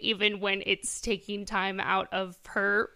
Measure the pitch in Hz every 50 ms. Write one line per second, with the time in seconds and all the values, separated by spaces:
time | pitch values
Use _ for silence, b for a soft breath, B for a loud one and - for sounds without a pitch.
0 | - 202 220 185 208 208 208 190 202 196 196 196 - - 196 - - - - -
1 | - 233 220 180 - - 208 202 202 190 214 196 190 196 190 190 - - 185 190
2 | 190 - 190 185 190 185 180 - - - - 214 196 202 202 - - - -